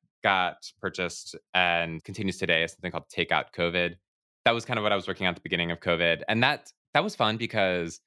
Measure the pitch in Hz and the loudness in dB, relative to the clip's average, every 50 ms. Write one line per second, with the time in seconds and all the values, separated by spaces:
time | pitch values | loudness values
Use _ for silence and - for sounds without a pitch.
0 | _ _ _ _ - 107 98 92 90 87 80 - - - - _ - 95 - - | _ _ _ _ 2 2 4 4 2 0 -2 -6 -16 -20 -16 _ -8 -6 -4 -4
1 | 90 87 - - - - - - _ _ - 107 104 87 85 85 85 82 82 80 | -4 -4 -6 -8 -16 -16 -16 -18 _ _ 2 2 4 4 2 2 0 -2 -4 -8
2 | - - 98 - 107 95 90 - 98 85 85 80 82 82 - - - 90 - 80 | -10 -10 -8 -4 -2 -4 -2 -2 0 0 2 2 2 -2 -4 -8 -10 -8 -6 -8
3 | - - - - 85 - 85 78 - - - - 87 87 87 90 87 85 85 - | -10 -8 -4 -4 -2 0 0 0 -2 -2 -4 -2 -2 0 0 0 -2 -2 -4 -8
4 | _ _ _ _ _ _ _ _ - 120 117 117 113 - 127 113 104 104 101 98 | _ _ _ _ _ _ _ _ 0 2 2 2 0 -4 -4 0 0 2 0 0
5 | 90 - 92 - 98 90 87 - - 80 92 85 87 85 85 85 - 92 85 82 | -2 -4 -6 -2 -2 -2 -2 -2 -6 -4 -2 -2 0 -2 -4 -4 0 0 2 2
6 | 87 85 82 76 - - 107 113 123 135 147 - - - - _ _ _ - 147 | 4 2 2 0 0 -2 0 2 2 2 0 -2 -6 -16 -20 _ _ _ 0 0
7 | 165 214 - - 120 107 107 117 117 110 - 110 98 95 90 90 85 85 80 - | 0 0 0 0 0 0 0 0 -4 -4 0 2 2 2 2 0 -2 -4 -6 -10
8 | _ | _